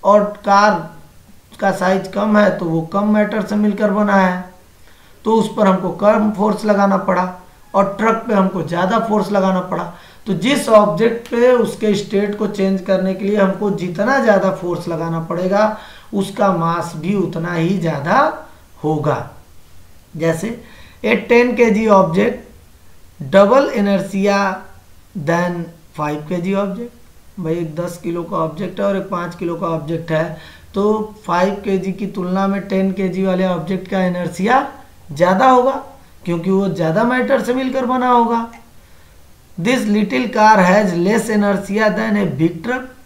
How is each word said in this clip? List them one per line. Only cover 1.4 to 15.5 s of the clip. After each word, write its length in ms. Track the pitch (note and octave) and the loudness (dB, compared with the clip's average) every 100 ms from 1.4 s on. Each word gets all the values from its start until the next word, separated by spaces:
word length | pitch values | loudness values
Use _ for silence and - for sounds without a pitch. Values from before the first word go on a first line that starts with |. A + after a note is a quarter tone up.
| - - | -20 -4
का 100 | G3 | -2
साइज 380 | F#3 F#3 F#3+ F#3+ | 0 0 0 -2
कम 220 | G3+ G#3+ G#3 | -4 2 4
है, 200 | G3+ - | 4 2
तो 60 | |
वो 160 | F3 E3 D#3+ | -2 -2 -2
कम 220 | G3 G#3 | -2 0
मैटर 320 | G#3+ G#3 G#3+ G3 | 2 2 -2 -4
से 100 | G#3 | 0
मिलकर 340 | G#3 G3+ G#3+ | 0 0 0
बना 260 | G3 G#3 G3 | 2 2 4
है, 280 | F#3 F3+ F#3 - - - - - - - | 2 0 -8 -18 -20 -20 -20 -20 -20 -10
तो 100 | - | 0
उस 180 | A3 - - | 2 2 2
पर 100 | G3+ | 2
हमको 240 | F#3 F3+ | 2 -2
कम 360 | - G3+ A3 G#3+ | 0 2 4 2
फोर्स 320 | E3+ G#3+ G3+ | 0 -2 0
लगाना 320 | G#3+ G3 G3+ F#3+ | 0 2 2 0
पड़ा 340 | - F3+ F#3 - - - - | 0 -2 -2 -6 -20 -20 -4
और 200 | G3 G3 G3 | 0 0 0
ट्रक 260 | A3+ A3 - | 0 0 0
पे 60 | |
हमको 280 | G3+ F#3 F#3 | 0 0 -2
ज़्यादा 360 | D#3+ E3+ F#3+ A3+ | -4 -2 0 0
फोर्स 320 | - G#3 G3 | 0 -2 0
लगाना 280 | G3+ F#3+ F#3 | 0 0 0
पड़ा। 300 | F#3 E3+ F3 - - - - | -2 -6 -8 -14 -20 -18 -6
तो 80 | |
जिस 340 | E3 G3 C#4+ - | -2 0 0 4
ऑब्जेक्ट 600 | A3 G#3 F3 A3+ A3+ - | 4 4 2 0 -2 -6
पे 220 | A#3+ B3 | 2 4
उसके 420 | B3 G3 - G#3+ | 4 0 -2 0
स्टेट 420 | G3+ - G3 G#3 G3+ | 0 0 -2 -2 -2
को 80 | G#3 | -4
चेंज 320 | - F#3+ F#3+ | -2 -2 -2
करने 340 | F#3 F#3+ F#3 | 0 0 0
के 100 | F#3 | -2
लिए 120 | G3 G#3 | -2 2
हमको 340 | F#3+ G3 G#3 | 0 0 -2
जितना 460 | D#3+ F3+ E3+ G#3 C4+ | -2 -4 -2 0 2
ज़्यादा 320 | A#3 G3+ F#3+ | 4 4 2
फोर्स 360 | E3+ F3 E3+ F3 | -2 -6 -6 -6
लगाना 320 | D#3+ E3 E3 | -6 -4 -6
पड़ेगा, 580 | E3 F3 F#3 | -4 -4 -2